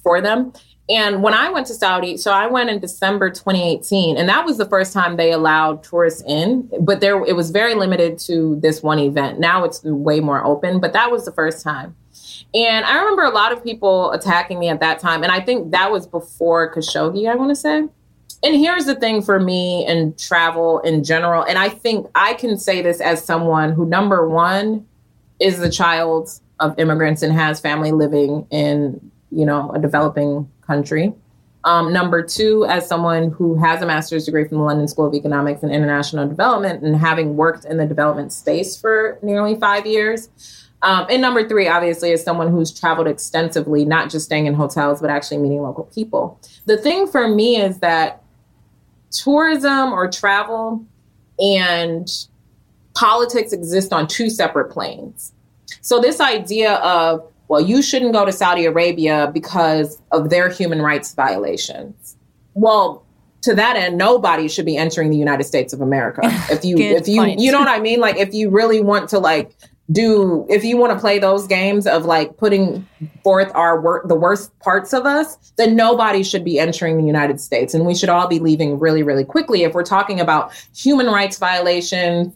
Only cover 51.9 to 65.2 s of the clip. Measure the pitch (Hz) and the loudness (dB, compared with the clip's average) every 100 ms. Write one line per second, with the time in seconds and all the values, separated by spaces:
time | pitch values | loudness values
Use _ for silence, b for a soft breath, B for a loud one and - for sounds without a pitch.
51.9 | 165 175 - - _ _ _ _ _ _ | -6 -8 -12 -14 _ _ _ _ _ _
52.9 | - 220 233 240 240 220 190 165 185 190 | 0 2 2 0 -2 -2 -6 -2 -2 0
53.9 | 165 156 - 226 220 - 285 - - - | -2 -2 -2 -4 0 -2 -2 -4 -6 -10
54.9 | - - - - - _ _ - B - | -10 -16 -16 -20 -20 _ _ -20 B -2
55.9 | 240 247 311 277 214 180 214 214 202 180 | 2 2 2 0 -2 -4 0 2 2 2
56.9 | 175 165 165 - _ - 151 175 254 277 | 2 2 0 -6 _ 0 2 4 2 2
57.9 | 254 247 220 196 190 185 175 165 165 175 | 0 2 2 2 2 0 2 2 2 0
58.9 | 170 156 151 147 156 - 185 165 156 147 | 2 0 2 0 -2 -4 0 2 2 -2
59.9 | - _ 160 151 175 175 175 175 156 151 | -6 _ -2 2 2 2 0 -2 0 0
60.9 | 147 - - 131 95 - - - - - | -2 -4 -2 -2 0 -4 -6 -8 -10 -16
61.9 | - - - _ _ _ 196 220 311 165 | -18 -20 -20 _ _ _ 0 4 4 2
62.9 | - _ _ _ _ 247 202 208 233 180 | -2 _ _ _ _ 0 2 2 2 0
63.9 | 175 196 247 190 160 156 175 165 147 165 | 2 4 4 4 0 0 -4 -4 -2 -2
64.9 | 160 156 151 | 0 0 2